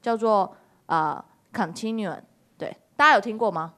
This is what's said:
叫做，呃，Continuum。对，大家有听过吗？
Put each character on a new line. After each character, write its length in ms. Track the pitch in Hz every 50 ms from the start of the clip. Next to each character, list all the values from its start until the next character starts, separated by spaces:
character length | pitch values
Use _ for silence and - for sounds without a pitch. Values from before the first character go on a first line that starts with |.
叫 140 | _ 240 233
做， 380 | 220 226 226 214 202 185 - - _ _ _ _ _ _
呃， 360 | - 165 160 156 151 139 - - _ _ _ _ _
Continuum。 680 | - - - 156 170 - - 220 226 226 214 180 147 - - _ _ _ _ _ _ _
对， 180 | - - - _ _ _ _
大 140 | - 285 302
家 60 | 294
有 60 | 226
听 160 | 294 240 214 220
过 120 | 233 214
吗？ 240 | 175 160 160 165 -